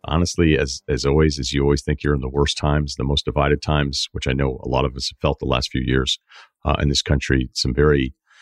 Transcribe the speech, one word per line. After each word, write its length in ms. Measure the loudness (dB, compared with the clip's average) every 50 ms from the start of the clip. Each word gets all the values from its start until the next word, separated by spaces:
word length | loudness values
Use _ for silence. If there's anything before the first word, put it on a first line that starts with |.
| -6
honestly, 520 | -2 0 0 0 0 0 2 4 4 4 2
as, 240 | 2 -2 -4 -8 -6 -4
as 160 | -4 -2 0
always, 340 | 2 4 4 4 2 2 -2
as 140 | -4 -4
you 120 | -2 0 2
always 180 | 2 2 0
think 200 | 0 -2 -4 -2
you're 140 | -2 -2 -2
in 60 | -2
the 80 | -2 -4
worst 280 | -2 0 0 0 0 0
times, 380 | 0 0 2 0 0 -2 -4
the 80 | -4 -2
most 220 | -2 -2 -2 -2
divided 360 | -2 0 0 2 2 2 0
times, 460 | 0 0 0 0 0 0 -2 -4 -6 -6 -8
which 120 | -6 -4
I 60 | -2
know 260 | 0 0 0 0 -2 -4 -4
a 60 | -2
lot 160 | 0 0 0
of 100 | -2 -2
us 140 | -6 -8 -10
have 100 | -6 -2
felt 200 | -2 -2 -2 -2
the 60 | -2
last 240 | -2 0 0 -2 -2
few 120 | -4 -4
years, 360 | 0 0 2 0 0 0 -4 -6 _ _ -20 -20 -20 -20 _ _ -2
uh, 140 | -2 0 2
in 80 | 0 0
this 140 | 0 0
country, 480 | 0 0 0 0 0 0 0 0 0 -2
some 220 | -4 -4 -4 -2 2
very 400 | 2 4 4 4 2 0 -2 -6 _ _ _ _ -20